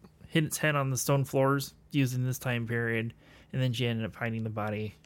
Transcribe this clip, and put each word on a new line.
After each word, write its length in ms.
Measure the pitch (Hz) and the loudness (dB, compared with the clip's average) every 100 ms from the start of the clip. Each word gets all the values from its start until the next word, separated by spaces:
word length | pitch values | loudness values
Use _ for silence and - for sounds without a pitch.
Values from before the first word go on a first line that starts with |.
| - - - | -20 -20 -2
hit 160 | 165 151 | 0 0
its 120 | - | 0
head 180 | 156 147 | 0 2
on 120 | 135 | 0
the 60 | 127 | 0
stone 280 | - 139 131 | 2 2 2
floors 480 | 139 135 139 135 - - | 2 4 2 -2 -12 -4
used 240 | 147 127 127 | 2 2 2
in 100 | 127 | -2
this 140 | 127 | -2
time 260 | 131 120 113 | -2 -2 -2
period, 480 | 117 117 113 117 - - - - | 0 0 0 -2 -6 -20 -20 -8
and 100 | 131 | -2
then 120 | 127 | 0
she 120 | 117 120 | 0 0
ended 180 | 113 110 | 0 -4
up 100 | - | -4
hiding 280 | 117 113 | -4 -2
the 60 | 110 | -4
body 460 | 107 107 104 107 - | -4 -2 -4 -6 -10